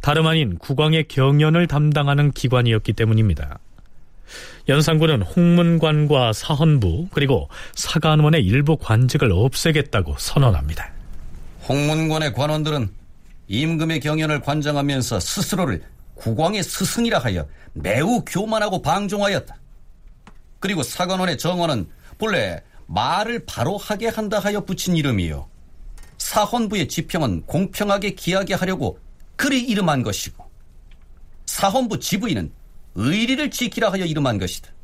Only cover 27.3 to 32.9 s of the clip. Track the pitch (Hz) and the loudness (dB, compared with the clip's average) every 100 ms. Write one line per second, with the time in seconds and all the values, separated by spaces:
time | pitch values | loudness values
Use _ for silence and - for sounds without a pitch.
27.3 | 85 - 160 190 - 208 202 196 - - | -2 -4 -2 -2 -2 0 0 0 -4 -2
28.3 | 190 196 185 185 190 110 - - - - | -2 0 -2 -2 -2 -4 -6 -20 -20 -18
29.3 | - 285 269 240 208 180 139 104 101 - | -2 0 0 0 0 2 0 -2 -4 -8
30.3 | - - - - - - - - - - | -12 -20 -20 -20 -20 -20 -20 -20 -20 -20
31.3 | - - - 196 233 247 170 - 208 220 | -16 -12 -2 0 2 0 -4 -2 -2 -2
32.3 | 120 78 - - - - | -4 -4 -10 -20 -20 -14